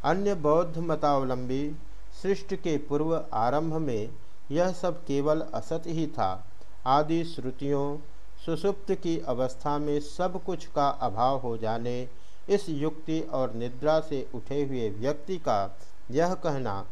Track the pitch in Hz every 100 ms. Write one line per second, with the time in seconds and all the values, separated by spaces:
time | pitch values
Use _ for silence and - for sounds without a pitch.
0 | 135 180 202 190 147 160 175 165 170 151
1 | 147 139 131 127 127 131 147 156 - -
2 | - - 190 196 - 185 175 143 - 143
3 | 160 165 160 107 120 143 160 160 147 110
4 | 110 - - - - 147 180 175 180 165
5 | - 139 143 156 160 110 - 165 170 165
6 | 156 - 95 95 - - - - 127 139
7 | 156 165 165 - 127 127 139 143 143 147
8 | - - - - - 165 202 196 - 185
9 | 175 165 - 123 127 - 147 147 147 147
10 | 147 - 180 165 - 165 - 151 143 -
11 | 117 104 123 135 120 113 110 117 120 123
12 | 123 - - - - 202 185 147 156 156
13 | - 160 - 135 127 113 120 127 147 156
14 | 156 139 123 120 - 143 139 127 110 101
15 | 127 151 - 185 143 107 98 - - -
16 | - 131 175 180 170 139 117 98 98